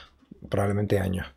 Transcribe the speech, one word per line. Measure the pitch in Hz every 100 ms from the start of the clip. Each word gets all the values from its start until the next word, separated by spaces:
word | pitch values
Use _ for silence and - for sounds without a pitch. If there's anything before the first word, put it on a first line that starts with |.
| - _ _ - -
probablemente | 101 101 101 101 101
años. | 95 92 -